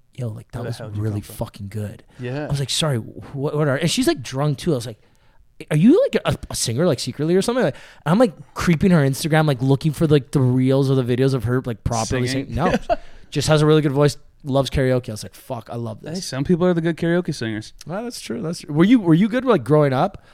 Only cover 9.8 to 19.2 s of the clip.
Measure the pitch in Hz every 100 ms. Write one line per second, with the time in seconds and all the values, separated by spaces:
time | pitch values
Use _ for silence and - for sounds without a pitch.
9.8 | 160 143 165 147 120 147 127 131 131 135
10.8 | 135 135 120 120 135 131 107 127 127 107
11.8 | - 117 113 127 127 135 139 117 175 -
12.8 | - 640 - - - 151 131 156 151 156
13.8 | 147 135 147 - - _ 147 131 127 151
14.8 | 131 127 123 107 95 - - 117 - 120
15.8 | 117 104 - 180 - 131 143 170 180 170
16.8 | 165 160 170 175 175 147 113 107 - -
17.8 | - 185 240 - - 233 165 170 - 151
18.8 | 190 254 170 160